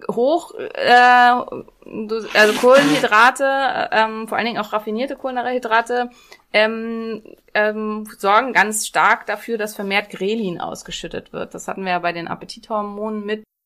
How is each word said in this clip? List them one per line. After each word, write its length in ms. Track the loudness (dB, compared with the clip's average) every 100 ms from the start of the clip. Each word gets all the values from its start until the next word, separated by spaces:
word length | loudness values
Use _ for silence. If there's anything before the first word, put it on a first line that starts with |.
| -8
hoch, 440 | -2 0 0 -2
äh, 760 | -12 -10 -2 4 6 8 6 6 4 -2 -12 -14 _
du-, 400 | -14 -12 -8 -8 -2
also 200 | 4 4 4
Kohlenhydrate, 1300 | 6 6 6 2 2 6 6 4 0 0 0 -2 -2
ähm, 360 | 0 0 -2 -6
vor 100 | -4
allen 80 | -2
Dingen 120 | -4
auch 120 | -4
raffinierte 440 | -6 -4 -6 -6 -6
Kohlenhydrate, 920 | -6 -6 -4 -4 0 0 0 -2 -4 -8 _ -20 _
ähm, 680 | 0 2 0 -6 -8 -8 -10 -14 -20 _
ähm, 560 | -2 0 -2 -6 -6 -10 -4
sorgen 360 | 2 2 4
ganz 320 | 2 2 0 -4
stark 400 | 0 2 2 -2
dafür, 320 | -8 -6 -6
dass 160 | -6
vermehrt 340 | -6 -4 -4 -4
Grelin 520 | -6 -4 -2 -4 -6
ausgeschüttet 720 | -8 -10 -12 -12 -10 -12 -10
wird. 200 | -10 -10
Das 160 | -10 -10
hatten 160 | -8
wir 80 | -4
ja 60 | -2
bei 140 | -2
den 160 | -6 -8
Appetithormonen 1000 | -10 -12 -18 -8 -6 -6 -8 -8 -6 -6
mit. 180 | -8 -8 _